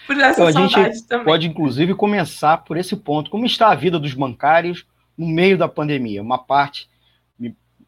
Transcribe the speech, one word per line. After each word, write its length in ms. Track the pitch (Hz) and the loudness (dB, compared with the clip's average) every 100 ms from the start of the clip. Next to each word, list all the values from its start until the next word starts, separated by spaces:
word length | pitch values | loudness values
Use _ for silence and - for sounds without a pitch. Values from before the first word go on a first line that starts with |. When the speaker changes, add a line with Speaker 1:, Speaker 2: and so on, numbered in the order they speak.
| - | -6
Speaker 1:
por 120 | 285 | 2
essa 140 | 269 | 2
Speaker 2:
Então, 140 | - 170 | 4 4
a 60 | |
gente 200 | 156 190 | 4 2
Speaker 1:
saudade 340 | 202 185 - - | 4 2 0 -4
também. 200 | 240 190 | -2 2
Speaker 2:
pode, 200 | 160 165 | 0 0
inclusive, 480 | 160 151 120 175 | -2 -2 0 0
começar 640 | 196 208 202 - - 151 160 | 0 0 0 -4 -2 0 0
por 140 | - 160 | -2 -8
esse 180 | 185 208 | -6 -8
ponto. 340 | - 147 151 | -4 -6 -4
Como 140 | 208 | -4
está 240 | 240 - 220 | -4 2 2
a 60 | |
vida 240 | 160 156 170 | 4 0 -2
dos 160 | 147 | -6
bancários 720 | 127 135 117 139 165 170 170 - _ _ - | -4 -6 -4 2 2 0 -8 -14 _ _ -10
no 100 | 165 | -4
meio 320 | 160 190 185 | 2 2 2
da 100 | 165 | 0
pandemia? 540 | - 151 143 120 101 | -2 -4 -4 -4 -6
Uma 160 | 107 127 | -4 -6
parte 500 | - 135 139 - - _ _ _ _ _ | 0 0 0 -6 -20 _ _ _ _ _
me, 160 | 120 - _ _ | -14 -14 _ _